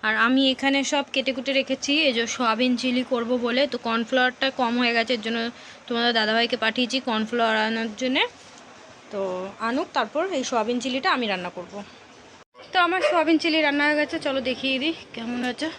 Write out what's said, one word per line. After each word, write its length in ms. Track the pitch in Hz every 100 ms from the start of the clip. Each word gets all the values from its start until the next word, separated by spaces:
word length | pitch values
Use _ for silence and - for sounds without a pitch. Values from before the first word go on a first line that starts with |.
আর 140 | 214 220
আমি 340 | 226 262 269
এখানে 340 | 262 269 277
সব 200 | 269 294 277
কেটে 200 | 269 262
কুটে 200 | 262 262
রেখেছি, 500 | 269 262 269 - 285
এই 100 | 302
যে 140 | 233 233
সোয়াবিন 500 | - 240 220 254 240
চিলি 280 | 254 247 254
করব 260 | 247 233 247
বলে। 300 | 240 247 285
তো 120 | 240
কর্নফ্লাওয়ারটা 720 | 233 226 226 262 254 254 269
কম 280 | 262 240 240
হয়ে 140 | 247
গেছে, 220 | 233 226
এর 60 | 247
জন্য 300 | 214 233 233 - - - -
তোমাদের 260 | 233 240
দাদাভাইকে 440 | 233 214 226 233 240
পাঠিয়েছি 440 | 220 220 240 262
কর্নফ্লাওয়ার 560 | 254 220 220 240 226 220
আনার 400 | 214 226 226 208
জন্যে। 300 | 254 277 480 - - - - - - - -
তো 380 | 208 196 185 190 202
আনুক, 260 | 226 262 359
তারপর 400 | 285 214 294 381
এই 120 | 311
সোয়াবিন 360 | 240 240 214 247
চিলিটা 320 | 254 254 311
আমি 140 | 294 226
রান্না 240 | 185 175
করব। 320 | 180 175 202 202 - - - - - - - -
তো 60 | 370
আমার 220 | 349 359 587
সোয়াবিন 280 | 339 311 320
চিলি 220 | 349 311
রান্না 240 | 302 285
হয়ে 120 | 294 302
গেছে, 220 | 294 330
চলো 220 | 311 269
দেখিয়ে 380 | 254 247 262 262
দিই 160 | 302 320 -
কেমন 300 | - 226 240
হয়েছে। 260 | 247 247 320